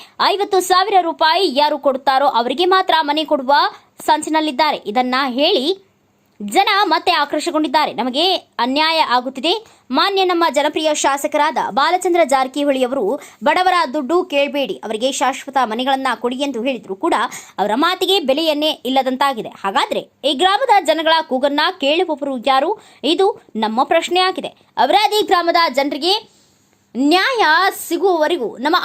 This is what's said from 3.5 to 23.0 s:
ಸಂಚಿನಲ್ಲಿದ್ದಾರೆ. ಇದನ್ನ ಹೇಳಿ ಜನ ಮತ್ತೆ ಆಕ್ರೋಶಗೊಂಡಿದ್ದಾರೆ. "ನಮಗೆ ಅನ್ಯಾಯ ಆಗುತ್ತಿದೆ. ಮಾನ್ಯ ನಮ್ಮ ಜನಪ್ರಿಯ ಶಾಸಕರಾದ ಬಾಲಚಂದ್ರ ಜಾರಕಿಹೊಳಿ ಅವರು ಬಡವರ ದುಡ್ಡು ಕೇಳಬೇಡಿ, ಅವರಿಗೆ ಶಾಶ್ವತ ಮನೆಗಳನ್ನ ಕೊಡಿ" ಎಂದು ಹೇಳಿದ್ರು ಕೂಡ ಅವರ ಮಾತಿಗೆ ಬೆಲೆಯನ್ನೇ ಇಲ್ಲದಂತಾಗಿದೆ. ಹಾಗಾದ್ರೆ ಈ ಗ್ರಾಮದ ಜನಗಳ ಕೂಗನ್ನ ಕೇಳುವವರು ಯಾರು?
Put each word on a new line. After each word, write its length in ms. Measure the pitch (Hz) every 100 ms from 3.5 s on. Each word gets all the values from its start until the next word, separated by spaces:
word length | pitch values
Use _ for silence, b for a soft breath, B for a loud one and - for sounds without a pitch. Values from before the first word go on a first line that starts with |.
| 294 392 B B - -
ಸಂಚಿನಲ್ಲಿದ್ದಾರೆ. 720 | 302 311 311 311 254 302 220 -
ಇದನ್ನ 300 | 233 247 254 277
ಹೇಳಿ 380 | 240 320 339 285 392 _ _ _ _ _ -
ಜನ 300 | 208 302 415 392
ಮತ್ತೆ 280 | 403 330 370
ಆಕ್ರೋಶಗೊಂಡಿದ್ದಾರೆ. 840 | 320 294 302 311 302 294 302 254
"ನಮಗೆ 320 | 139 247 262 370 349 - -
ಅನ್ಯಾಯ 400 | 247 277 311 320 294
ಆಗುತ್ತಿದೆ. 440 | 254 254 269 311 427 b b -
ಮಾನ್ಯ 340 | 269 381 381 359
ನಮ್ಮ 180 | 349 330
ಜನಪ್ರಿಯ 400 | 269 294 320 311
ಶಾಸಕರಾದ 640 | 302 302 277 302 302 302 214 -
ಬಾಲಚಂದ್ರ 520 | 214 311 359 370 339
ಜಾರಕಿಹೊಳಿ 600 | 277 269 262 294 285 262
ಅವರು 200 | 240 269 196 285 B B
ಬಡವರ 300 | 254 339 370 359 302
ದುಡ್ಡು 320 | 302 247 359 359
ಕೇಳಬೇಡಿ, 480 | 285 277 277 262
ಅವರಿಗೆ 380 | - 208 220 262
ಶಾಶ್ವತ 460 | 269 262 262 - 262
ಮನೆಗಳನ್ನ 440 | 233 220 262 269 269 226
ಕೊಡಿ" 200 | 247 254
ಎಂದು 280 | 285 233
ಹೇಳಿದ್ರು 320 | 262 233 185 196
ಕೂಡ 200 | 330 247 233 B B -
ಅವರ 140 | 208 233
ಮಾತಿಗೆ 440 | 330 370 359 392
ಬೆಲೆಯನ್ನೇ 520 | 262 277 320 294 311 - 247
ಇಲ್ಲದಂತಾಗಿದೆ. 640 | 269 262 254 277 220 160
ಹಾಗಾದ್ರೆ 500 | - 196 247 415 208 - _ 285
ಈ 80 |
ಗ್ರಾಮದ 520 | 277 370 415 523 403 302
ಜನಗಳ 280 | 320 320 320
ಕೂಗನ್ನ 380 | 311 254 277 285 330 370
ಕೇಳುವವರು 560 | 320 330 359 294 285 262 269
ಯಾರು? 240 | 269 320 427 B B